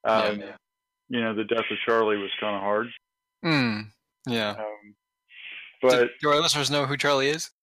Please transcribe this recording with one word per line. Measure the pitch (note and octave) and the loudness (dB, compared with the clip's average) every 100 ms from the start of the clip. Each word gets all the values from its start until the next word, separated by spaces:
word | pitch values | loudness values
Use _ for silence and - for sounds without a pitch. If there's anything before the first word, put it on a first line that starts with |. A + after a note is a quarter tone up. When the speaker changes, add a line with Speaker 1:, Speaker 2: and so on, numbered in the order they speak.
Speaker 1:
Yeah, | - | 2
Speaker 2:
Um, | A2 G#2+ G#2 | 2 2 -2
Speaker 1:
yeah. | G2+ - _ _ _ _ _ | -10 -18 _ _ _ _ _
Speaker 2:
you | B2 | -4
know, | A2+ | -2
the | G#2+ | -4
death | G#2+ A2+ G#2+ | -2 -2 -2
of | G#2 | -4
Charlie | - A2+ G#2+ G#2 | 2 2 4 0
was | G2 - | -4 -6
kinda | G#2+ G2+ | -4 -2
hard. | G2+ G#2 A#2+ - _ _ _ _ | 0 0 -2 -12 _ _ _ _
Speaker 1:
Hmm. | E3+ D3+ B2 G#2+ G#2+ _ _ _ - | 0 2 2 -2 -8 _ _ _ -4
Yeah. | A#2 G#2 | -2 -2
Speaker 2:
Um, | G2+ G#2+ G#2 G#2 G#2 _ _ _ - - - - _ | -4 -10 -12 -20 _ _ _ _ -20 -18 -18 -20 _
Speaker 1:
Do, | C3 | 4
Speaker 2:
but | B2 A#2+ - | 4 2 2
Speaker 1:
do | D3 | 2
our | D3 | 2
listeners | E3 D3 C3 | 2 0 0
know | D3 | 0
who | C3+ | 0
Charlie | C#3 D3 C#3 C#3 | 0 2 2 2
is? | D#3 - _ | -2 -6 _